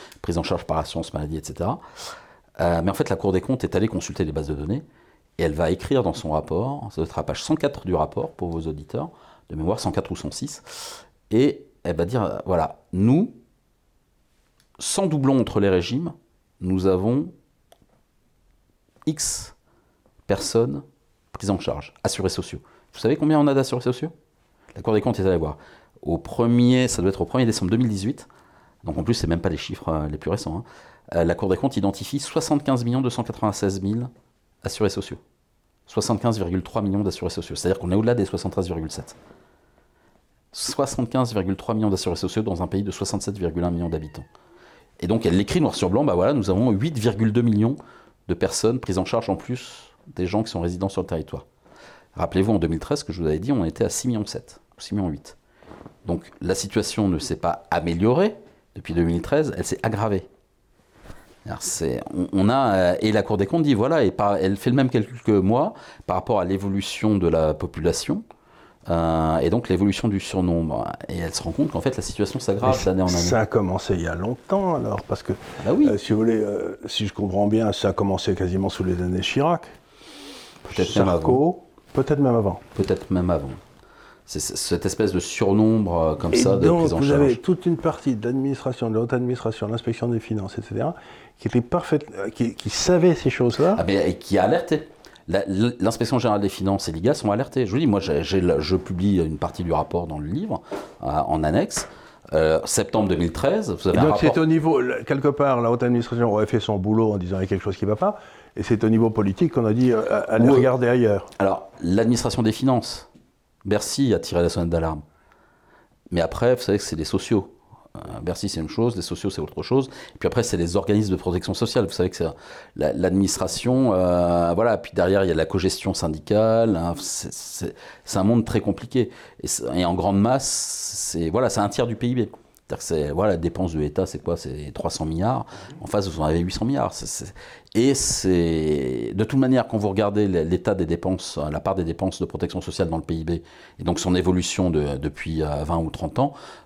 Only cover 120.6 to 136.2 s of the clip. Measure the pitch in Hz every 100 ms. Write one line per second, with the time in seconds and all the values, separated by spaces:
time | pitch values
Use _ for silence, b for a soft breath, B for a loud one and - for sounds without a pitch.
120.6 | 85 95 - 104 104 90 92 87 - 92
121.6 | 113 - 95 - 92 - 82 - B B
122.6 | B - 76 73 90 95 95 - 92 -
123.6 | 123 127 127 92 90 87 87 87 85 85
124.6 | 117 104 - 95 90 98 95 80 78 95
125.6 | 87 - 98 - 85 78 - 104 110 113
126.6 | 117 87 85 85 - - - - - -
127.6 | 95 - B B - 101 98 117 110 110
128.6 | 101 98 - 131 107 B B B - -
129.6 | 60 78 87 90 90 98 113 135 - -
130.6 | - - - - - 85 80 104 123 110
131.6 | 101 - 117 110 123 127 104 - _ _
132.6 | - - - 80 73 80 104 85 85 87
133.6 | 90 78 73 95 92 - 85 85 - 73
134.6 | 73 - 82 - 78 80 107 131 - B
135.6 | B B - - 98 80